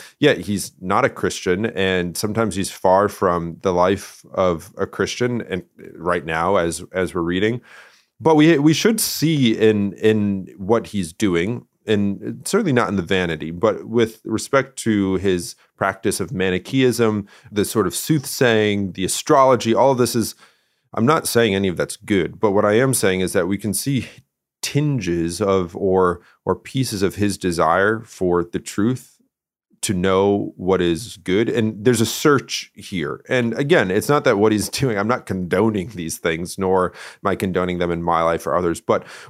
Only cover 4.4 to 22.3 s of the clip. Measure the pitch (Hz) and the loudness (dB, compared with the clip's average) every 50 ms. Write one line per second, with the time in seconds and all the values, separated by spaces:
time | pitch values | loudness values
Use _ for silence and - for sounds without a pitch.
4.4 | 92 92 85 78 - - - - 98 - - - 98 98 - - 123 123 123 110 | 2 2 0 -2 -6 -14 -8 -8 -8 -6 -2 -4 -4 -4 -2 -4 -4 -2 -2 -4
5.4 | - - 95 90 - _ _ - - - - - 82 87 87 90 73 82 80 80 | -6 -6 -8 -8 -8 _ _ -20 -20 -20 -16 -8 -4 -2 -2 -2 -2 -2 -2 -2
6.4 | 85 92 101 95 85 85 80 82 - - - 92 92 80 82 90 82 85 90 92 | 0 2 2 0 0 0 -4 -6 -10 -6 -4 -4 -4 -2 -2 -4 -2 -2 -2 0
7.4 | 101 110 123 123 _ - - - - - _ _ _ _ _ - 110 160 160 151 | 0 -2 -2 -4 _ -16 -20 -20 -20 -20 _ _ _ _ _ -2 2 4 6 6
8.4 | 151 165 170 139 143 156 156 - - 214 233 220 - - - - 143 160 160 143 | 6 6 6 6 4 4 2 4 2 2 2 2 -2 -4 -4 -2 0 0 2 2
9.4 | 131 113 107 - 110 110 107 104 101 101 87 - 87 110 110 107 104 101 98 95 | 2 2 2 4 4 4 4 4 0 -2 -4 0 2 2 2 2 0 0 -2 -4
10.4 | 90 - 62 95 95 92 117 113 98 - - 101 87 80 - - 110 98 87 85 | -6 -10 -14 -10 -2 0 0 0 0 -4 -6 -6 -6 -6 -4 -2 0 2 2 2
11.4 | 87 104 120 117 - _ _ _ - 107 107 104 101 101 98 90 110 120 117 120 | 0 -2 -4 -8 -12 _ _ _ -4 -2 0 0 0 -2 -4 -6 -8 -12 -12 -10
12.4 | - - - 208 233 170 127 120 110 87 101 95 85 80 98 92 90 85 82 78 | -8 -2 -2 -2 0 2 2 2 2 2 0 -2 -2 0 0 0 0 0 -4 -6
13.4 | 80 80 85 87 110 110 95 67 - 113 113 120 113 113 - - - 101 110 104 | -6 -10 -8 0 0 0 0 0 -6 -2 0 0 0 0 -2 -10 -8 -6 -6 -6
14.4 | - - - 135 131 135 - - - 117 107 101 98 95 95 90 95 101 92 90 | -4 0 0 0 0 0 -8 -6 -2 0 0 2 2 0 0 0 0 0 -2 -2
15.4 | 85 - - _ _ _ _ - 101 98 92 - - 104 90 - 98 82 - 92 | -4 -8 -14 _ _ _ _ -4 -4 -4 -4 -2 -4 -4 -2 -2 -6 -6 -4 -2
16.4 | 95 95 90 92 - - 131 135 131 123 117 120 117 110 107 104 98 - - - | 0 0 0 -2 -4 -2 0 2 2 2 2 2 2 2 2 0 -4 -8 -14 -20
17.4 | _ - 104 104 95 - - 117 98 92 - - - - 160 147 - - - - | _ -8 -2 -2 -2 0 0 0 0 0 -2 -6 -2 0 0 0 0 -4 -2 0
18.4 | 135 120 113 110 107 107 101 101 101 92 85 95 92 - - - - - 151 139 | 2 2 4 4 2 2 0 -2 -2 -6 -6 -4 -4 -4 -4 -4 0 2 4 4
19.4 | 131 131 131 110 - 113 110 95 123 135 135 123 123 113 - 120 104 - - _ | 6 6 4 2 2 0 2 4 4 2 4 2 0 0 2 0 -2 -2 -4 _
20.4 | - _ _ _ _ _ _ _ _ _ - - 113 135 156 160 - - - 117 | -20 _ _ _ _ _ _ _ _ _ -4 -2 2 2 2 2 0 0 2 2
21.4 | 117 107 95 98 98 95 85 - 76 - - - - - 104 95 78 - | 2 4 2 2 0 0 -2 -2 -4 -6 -6 -12 -4 0 0 2 2 0